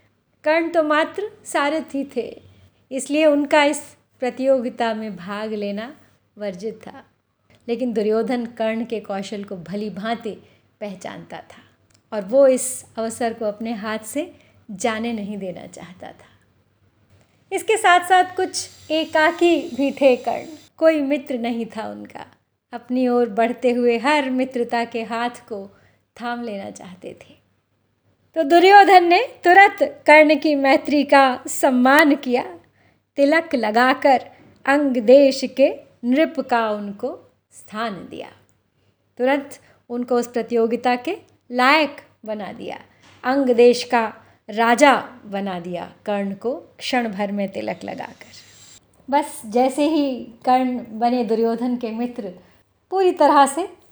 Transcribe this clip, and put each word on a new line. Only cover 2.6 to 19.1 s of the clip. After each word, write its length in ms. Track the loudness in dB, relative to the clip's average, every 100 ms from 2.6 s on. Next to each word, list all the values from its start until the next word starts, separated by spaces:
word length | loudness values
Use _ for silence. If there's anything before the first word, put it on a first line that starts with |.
| _ _ -12
इसलिए 340 | -10 -4 2 2
उनका 380 | 2 2 2
इस 200 | 2 0 -10 _ _ -10
प्रतियोगिता 720 | -8 -2 0 0 -2 -4 -4
में 220 | -4 -8 -12
भाग 380 | -12 -10 -8
लेना 380 | -8 -8 -8 -12 -16 _ _ _ -12
वर्जित 440 | -12 -10 -12 -12
था। 220 | -16 -20 -20 _ _ _ _ _ -8
लेकिन 260 | -4 -4
दुर्योधन 520 | -2 0 0 -2 -4 -6
कर्ण 380 | -6 -4 -4 -6
के 140 | -8
कौशल 420 | -8 -8 -8 -10
को 140 | -12 -14
भली 300 | -10 -10 -8
भांति 460 | -8 -8 -8 -8 -12 _ _ _ -16
पहचानता 560 | -14 -14 -16 -16 -16 -18
था 240 | -20 -20 _ _ _ _ _
और 140 | -10 0
वो 220 | 4 4
इस 240 | 4 -2 -10 -12 -10
अवसर 360 | -8 -4 -6
को 120 | -4 -6
अपने 280 | -6 -8 -8
हाथ 300 | -8 -8 -8
से 260 | -8 -8 -12 _ _ -18
जाने 440 | -8 -6 -4 -6
नहीं 240 | -6 -8 -10
देना 300 | -10 -12 -16
चाहता 400 | -18 -20 -18 -20
था। 200 | -20 -20 _ _ _ _ _ _ _ _ _ _ _ -8
इसके 240 | -6 -2 2
साथ 220 | 4 4
साथ 360 | 4 2 2 -2
कुछ 560 | -6 -6 -12 -14 -6
एकाकी 640 | -4 -2